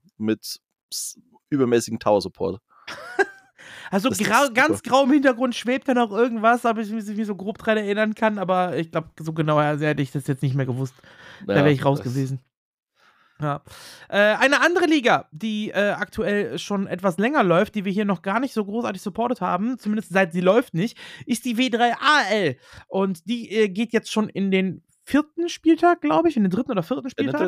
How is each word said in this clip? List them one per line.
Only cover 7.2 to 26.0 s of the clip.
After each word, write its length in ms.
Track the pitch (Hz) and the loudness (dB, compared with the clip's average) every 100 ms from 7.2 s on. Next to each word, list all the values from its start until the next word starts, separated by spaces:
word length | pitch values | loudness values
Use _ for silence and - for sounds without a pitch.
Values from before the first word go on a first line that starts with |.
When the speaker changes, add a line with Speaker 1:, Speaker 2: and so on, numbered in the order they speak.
| 214 | -4
Speaker 2:
so 100 | 185 | -6
grob 220 | 196 - | -8 -4
dran 180 | - 214 | -2 0
erinnern 360 | 202 202 220 | 0 -2 -2
kann, 240 | 208 220 208 | 0 -2 0
aber 400 | 185 185 180 139 | 0 0 0 -2
ich 140 | 165 | -4
glaub, 140 | 165 160 - | -6 -6 -8
so 140 | 160 | -6
genau 260 | 160 156 151 | -2 2 2
hätte 420 | 147 151 151 147 | 2 0 0 0
ich 80 | 139 | -2
das 160 | 147 131 | -4 -4
jetzt 160 | 131 | -2
nicht 100 | 143 135 | -2 0
mehr 120 | 127 | -2
gewusst. 260 | 123 135 - - - - - - | -4 -6 -10 -20 -20 -20 -10 0
Da 80 | 196 | 4
Speaker 1:
Ja, 100 | 147 | 4
Speaker 2:
wär 60 | |
ich 120 | 139 | 4
raus 140 | 143 143 | 2 0
Speaker 1:
das 140 | 107 | -2
Speaker 2:
gewesen. 260 | 131 131 131 - _ _ _ _ _ _ _ _ - | -4 -4 -6 -12 _ _ _ _ _ _ _ _ -8
Ja. 220 | 151 147 - - - - - | -6 -6 -10 -20 -20 -20 -4
Äh, 80 | 196 | 2
eine 440 | 208 190 269 277 | 2 4 2 4
andere 240 | 302 349 330 | 2 2 2
Liga, 420 | 311 240 156 - | 4 4 2 0
die, 380 | 156 220 214 214 | -8 -6 -4 -2
äh, 200 | 185 202 | 0 0
aktuell 680 | 175 - - 214 208 151 151 | -2 -6 -4 -2 -2 -2 -6
schon 280 | - 202 196 | -4 -4 -4
etwas 300 | 185 196 165 | -2 -2 0
länger 240 | 226 302 | 0 2
läuft, 320 | 196 165 208 - | 4 2 2 -2
die 100 | 196 | -4
wir 60 | |
hier 140 | 190 208 | -2 -2
noch 160 | 175 | -2
gar 180 | 196 214 | -2 -2
nicht 120 | 269 | -2
so 120 | 220 196 | -4 -4
großartig 360 | 220 233 190 | -4 -4 -6
supportet 380 | 202 175 240 240 | -8 -4 -4 -2
haben, 380 | 180 180 226 262 | -2 -2 -2 -4
zumindest 300 | 208 214 - | -4 -4 -2
seit 220 | 185 190 | 0 0
sie 80 | 175 | 2
läuft 320 | 180 220 247 | 4 4 2
nicht, 240 | 160 226 - - - - | -2 -4 -6 -18 -14 -4
ist 200 | 240 247 | -4 -2
die 120 | 220 | 0
W 120 | 262 | 0
drei 240 | 220 240 | 2 0
A 360 | - 277 294 202 | 2 2 2 2
L. 280 | 214 165 123 - - - | 0 0 -2 -10 -20 -6
Und 400 | 190 196 185 185 | -2 -2 -2 -6
die, 200 | 240 226 | -8 -2
äh, 200 | 214 214 | 0 0
geht 240 | 185 226 | 0 -2
jetzt 180 | 220 - | -2 -2
schon 160 | 220 214 | -2 -2
in 220 | - 196 | -2 0
den 320 | 190 190 - _ _ - | 0 0 -6 _ _ 0
vierten 420 | 277 302 - 339 | 0 0 -4 -6
Spieltag, 520 | - 320 330 349 339 | 0 2 4 4 2